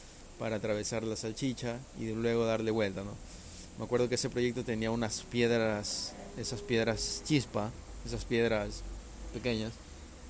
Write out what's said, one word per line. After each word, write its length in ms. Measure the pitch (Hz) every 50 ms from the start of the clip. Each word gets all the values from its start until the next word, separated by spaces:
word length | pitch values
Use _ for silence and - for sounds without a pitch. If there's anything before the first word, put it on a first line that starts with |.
| - - - - - - - -
para 140 | 123 113 110
atravesar 480 | 104 104 110 107 104 104 - 120 113 110
la 120 | 113 110
salchicha 600 | 101 - 113 110 - 143 131 120 - - 120 117 123 131 - - -
y 100 | 117 113 110
luego 320 | 110 113 117 117 117 117
darle 260 | 113 113 110 110 110
vuelta, 320 | 107 113 107 98 92 90 98
¿no? 80 | 104 104 - - - - - - - - - - - - -
Me 80 | 117
acuerdo 240 | 110 123 120 123 120
que 60 | 123
ese 120 | 120 - 127
proyecto 360 | 113 123 123 123 117 127 113
tenía 260 | 127 117 110 110 113
unas 320 | 113 117 117 104 - -
piedras 920 | - - - 120 120 117 120 117 113 110 107 104 104 - - - - - - - - - - 127
esas 240 | 113 - 123 110
piedras 600 | - - 123 113 113 113 110 104 - - - - -
chispa, 460 | - 156 143 123 - - 107 104 110 - - - - - - -
esas 200 | 120 120 110 -
piedras 560 | - 123 117 117 117 113 107 104 104 101 - - - - - - - - - - - -
pequeñas, 400 | 120 113 123 117 110 107 113 117 - - - - - - - - - - -